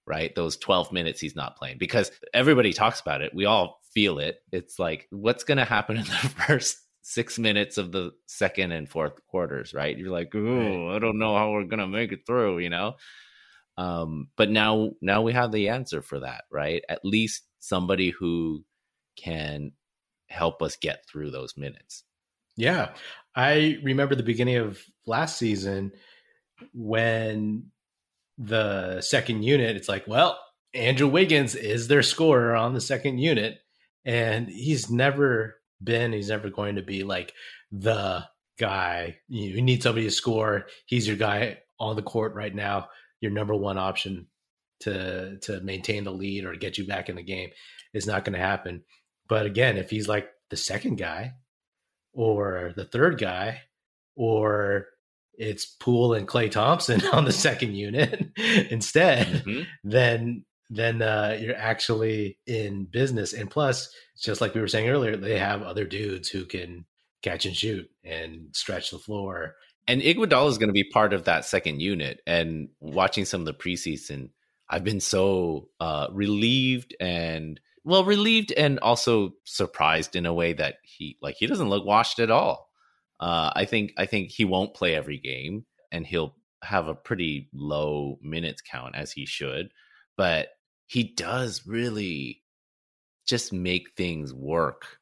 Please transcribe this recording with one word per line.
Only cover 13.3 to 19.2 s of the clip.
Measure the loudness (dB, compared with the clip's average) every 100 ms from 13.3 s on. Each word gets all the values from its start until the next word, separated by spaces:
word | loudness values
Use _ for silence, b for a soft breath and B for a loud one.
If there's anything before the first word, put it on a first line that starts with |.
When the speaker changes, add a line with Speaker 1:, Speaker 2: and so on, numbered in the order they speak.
| B B B B -8
Speaker 1:
Um, | -4 -4 -4 -6 -6 0
but | 2
now, | 4 4 2 0 -2
now | 2 2
we | 4
have | 2 2
the | 2 0
answer | 0 -4 -8
for | -6 -10
that, | -8 -12 -8
right? | -4 -2 -4 -4
At | -4
least | 0 2 0 -4 _ _
somebody | -4 -2 0 2 0
who | 0 -2 0 -2 -4 -10 _ _ _ _
can | -14